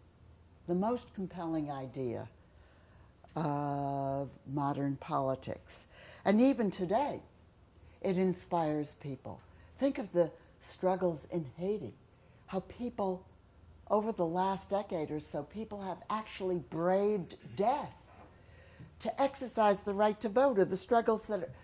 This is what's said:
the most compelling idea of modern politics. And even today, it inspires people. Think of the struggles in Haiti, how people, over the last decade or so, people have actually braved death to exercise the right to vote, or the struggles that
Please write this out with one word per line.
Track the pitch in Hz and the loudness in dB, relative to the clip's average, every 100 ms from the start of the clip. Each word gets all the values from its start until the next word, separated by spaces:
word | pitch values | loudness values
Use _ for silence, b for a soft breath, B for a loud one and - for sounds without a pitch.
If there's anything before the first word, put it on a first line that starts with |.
| - - - - - - - | -20 -20 -20 -20 -20 -12 -4
the | |
most | 180 214 247 - | 0 0 -2 -6
compelling | - 180 170 165 160 147 | -10 -8 -6 -4 -2 -4
idea | 139 131 131 123 107 110 - b b b b b b b b - 156 | -6 -8 -4 -4 -4 -8 -16 b b b b b b b b -10 -4
of | 156 143 147 143 139 139 139 135 139 - - | -2 -2 -2 -2 -2 -2 -2 -4 -6 -10 -6
modern | 143 139 139 139 139 | -2 0 0 -2 -2
politics. | - 143 135 131 - - - - - B B B | -2 0 0 -2 -6 -10 -10 -14 -14 B B B
And | - 214 | 2 6
even | 262 254 208 | 6 4 0
today, | - 175 220 277 143 - - - - - b b b | 0 0 2 0 -4 -12 -20 -20 -20 -20 b b b
it | 196 180 | 0 2
inspires | 185 180 - 170 156 151 147 - | 2 0 -2 0 2 0 -4 -8
people. | 143 131 - 87 b b b - | -10 -10 -12 -14 b b b -2
Think | 277 277 | 0 0
of | 202 | 0
the | 170 165 b b b | 2 2 b b b
struggles | - - 185 185 180 151 - | -20 -2 0 2 2 0 -4
in | 175 135 160 | -4 -4 -4
Haiti, | 185 208 117 - - b b b - | -4 -2 -6 -14 -20 b b b -6
how | 190 | -6
people, | - - 240 233 190 180 - - - - - - - | -6 -8 -6 -2 -2 -2 -8 -20 -20 -20 -20 -18 0
over | 208 220 | 2 2
the | 214 165 | 0 0
last | 175 190 190 - | 2 2 0 -2
decade | 196 - 175 147 | -2 0 -2 -2
or | 151 | -4
so, | 147 151 | -4 -6
people | 143 208 220 202 | -6 -10 -10 -8
have | 190 160 - | -8 -8 -4
actually | 214 214 - 185 175 - | -6 -6 -4 -2 -2 -2
braved | 160 175 190 208 208 - - 135 120 | 0 4 4 4 2 -2 -12 -8 0
death | 214 285 - - - - - B B B B B B - | 2 2 -2 -12 -20 -20 -20 B B B B B B -8
to | 226 - | -4 0
exercise | 269 - 240 226 208 196 | 0 0 -4 4 4 4
the | 208 | 0
right | 202 214 202 | 2 2 2
to | 226 | 0
vote, | 220 277 202 | 4 4 6
or | |
the | 175 185 | 4 2
struggles | - 233 226 214 - | 2 4 4 2 0
that | 202 - B | -4 -4 B